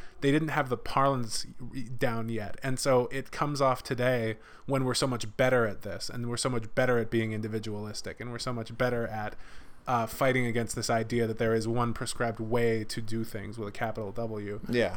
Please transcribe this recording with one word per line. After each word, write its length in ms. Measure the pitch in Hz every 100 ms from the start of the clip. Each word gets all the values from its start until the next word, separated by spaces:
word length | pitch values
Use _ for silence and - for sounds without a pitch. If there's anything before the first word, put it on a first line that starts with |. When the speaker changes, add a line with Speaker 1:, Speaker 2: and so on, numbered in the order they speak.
| - -
Speaker 1:
they 100 | 139
didn't 160 | 151 156
have 220 | 156 131
the 80 | 123
parlance 680 | - 135 139 135 113 - - -
re-, 220 | 120 135 131 123
down 320 | 127 113 117
yet. 260 | 110 101 -
And 160 | 135 131
so 320 | 143 127 123
it 180 | 135 -
comes 300 | - 147 143
off 220 | 135 127
today 540 | - 120 123 123 113 104 - -
when 220 | - 135 127
we're 80 |
so 120 | 123 135
much 300 | 120 110 -
better 300 | 127 127 110
at 160 | 98
this, 260 | 104 104 -
and 220 | 120 120
we're 80 | 120
so 100 | 135
much 260 | 123 110
better 220 | - 127 120
at 140 | 107
being 220 | 117 110
individualistic, 840 | 107 107 110 107 104 107 101 - -
and 140 | 123
we're 60 | 117
so 160 | 131
much 240 | 120 110 117
better 280 | 123 120 117
at, 300 | - - - - - - - -
uh, 200 | 120 113
fighting 400 | - 135 127 120
against 280 | 117 110
this 140 | - 117
idea 380 | 113 113 117 113
that 100 | 110
there 160 | 113
is 140 | 113 110
one 240 | 117 120
prescribed 480 | 110 120 - 117 110
way 420 | 110 120 117 113
to 200 | 107 -
do 220 | 110 113
things 340 | 110 107 101 110
with 100 | 101
a 40 |
capital 380 | - 117 107 101
W. 500 | 95 113 110 101 104 -
Speaker 2:
Yeah. 260 | 120 98